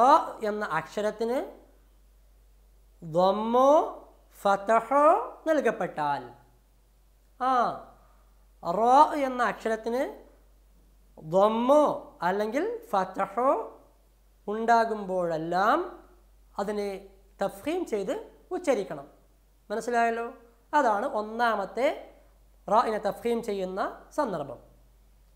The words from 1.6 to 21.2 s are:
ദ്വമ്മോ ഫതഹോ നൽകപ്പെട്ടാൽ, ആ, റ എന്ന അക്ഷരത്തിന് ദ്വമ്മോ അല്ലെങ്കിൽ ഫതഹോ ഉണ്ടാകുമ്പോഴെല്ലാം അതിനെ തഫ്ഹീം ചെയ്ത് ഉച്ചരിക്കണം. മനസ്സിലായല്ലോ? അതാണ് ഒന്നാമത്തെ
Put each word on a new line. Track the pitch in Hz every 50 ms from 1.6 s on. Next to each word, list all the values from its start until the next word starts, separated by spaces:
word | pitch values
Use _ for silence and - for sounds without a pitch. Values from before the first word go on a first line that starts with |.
| - _ _ _ _ _ _ _ _ _ _ _ _ _ _ _ _ _ _ _ _ _ _ _ _ _ _ -
ദ്വമ്മോ | 175 165 151 175 185 190 196 208 220 233 240 247 262 277 302 330 440 - - - - - - _ _ _ _ -
ഫതഹോ | - 196 196 196 - - 226 226 226 - 277 285 294 311 370 453 494 - - - -
നൽകപ്പെട്ടാൽ, | 320 311 277 220 226 214 - 180 160 - 156 151 143 143 127 123 123 - - _ _ _ _ _ _ _ _ _ _ _ _ _ _ _ _ _ _ _ -
ആ, | 247 262 262 247 220 175 135 - - - - _ _ _ _ _ _ _ _ _ _ _ _ _
റ | - 170 175 208 226 247 262 285 302 311 330 294 269 262
എന്ന | 247 247
അക്ഷരത്തിന് | 240 202 - - - 220 220 220 226 233 233 254 302 415 - - - - _ _ _ _ _ _ _ _ _ _ _ _ _ _ _ _ _ -
ദ്വമ്മോ | 156 156 170 190 202 214 220 226 240 254 294 302 285 202 143 - - - - -
അല്ലെങ്കിൽ | 165 180 190 208 214 220 214 294 370 453 480 440 - -
ഫതഹോ | 214 190 190 185 - 285 - - - 240 254 269 330 453 453 - - - _ _ _ _ _ _ _ _ _ _ _ _ _ 202
ഉണ്ടാകുമ്പോഴെല്ലാം | 208 220 226 226 233 233 226 226 220 208 202 185 185 185 175 170 165 156 160 170 175 180 202 226 277 339 370 - - - - _ _ _ _ _ _ _ _ _ _ -
അതിനെ | 208 208 208 208 202 202 190 185 - - - _ _ _ _ - 202
തഫ്ഹീം | 190 - - - 294 339 370 330
ചെയ്ത് | - 220 202 190 214 330 440 - - - _ _ -
ഉച്ചരിക്കണം. | 370 349 359 285 240 208 190 - 160 143 143 - _ _ _ _ _ _ _ _ _ _ _ -
മനസ്സിലായല്ലോ? | 208 226 226 - 240 233 233 233 226 233 233 247 262 - - _ _ _ _ _ -
അതാണ് | 302 262 226 208 202 233
ഒന്നാമത്തെ | 285 - 214